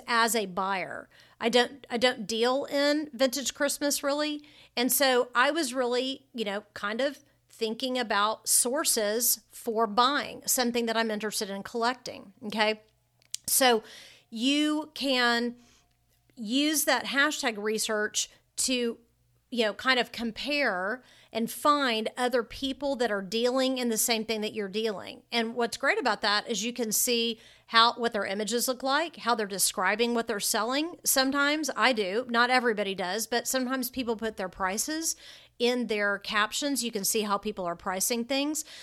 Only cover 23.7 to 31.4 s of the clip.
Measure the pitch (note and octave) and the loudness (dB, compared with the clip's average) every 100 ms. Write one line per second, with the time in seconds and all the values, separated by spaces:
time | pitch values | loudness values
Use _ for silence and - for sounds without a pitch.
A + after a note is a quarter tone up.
23.7 | C4 A#3+ A3 - A3+ A3 A3 G#3+ A3 G3 | 0 -2 0 2 0 0 -2 -4 -4 -6
24.7 | G#3 A3 F#3+ G2+ - - A#3+ A3+ A#3+ A#3 | -2 -2 -4 -10 -16 -6 -2 -2 0 -2
25.7 | - C4+ G#4 B3+ G3+ G#3+ G#3 - G#3+ A3+ | 0 0 2 2 0 2 0 0 -4 -2
26.7 | A#3+ A3+ G3+ - A#3 A#3 A3 - - - | -4 -2 0 2 2 0 -4 -12 -20 0
27.7 | A3+ A#3 A#3 A#3 A3+ G#3 G3 G#3 A#3+ B3+ | 6 6 4 -2 -2 -4 -4 -2 -2 -2
28.7 | B3 C4 C#4 E4+ - A3+ A#3 G3+ G3 - | -2 0 0 0 -4 -2 0 0 0 0
29.7 | - F#3 G#3+ A#3 A#3 A3+ G#3 - A3 A3 | 2 0 2 0 0 -2 -2 0 0 0
30.7 | C4+ E4 E4 - C4+ C4 C#4 | 0 -2 -4 0 2 2 4